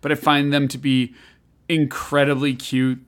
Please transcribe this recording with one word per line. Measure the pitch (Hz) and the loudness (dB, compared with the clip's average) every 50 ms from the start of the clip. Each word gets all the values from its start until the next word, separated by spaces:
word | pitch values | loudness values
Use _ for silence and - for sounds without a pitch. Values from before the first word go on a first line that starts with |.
| - | -4
but | 143 151 | -4 -4
I | |
find | 143 - 151 147 143 143 143 143 | 0 2 2 2 4 2 2 0
them | 143 143 127 | 0 0 -2
to | - 127 | -4 -4
be | 135 139 131 127 123 117 - - - - _ _ _ _ _ _ _ - | -2 0 0 0 0 -2 -6 -18 -20 -20 _ _ _ _ _ _ _ -2
incredibly | 170 160 151 127 - - - - 151 143 143 143 143 143 143 143 131 | 0 0 0 0 -2 -8 -8 -2 2 2 2 2 2 0 0 -2 -4
cute | 120 - - - 127 131 131 127 127 - | -4 -6 -4 -2 0 0 0 -2 -4 -10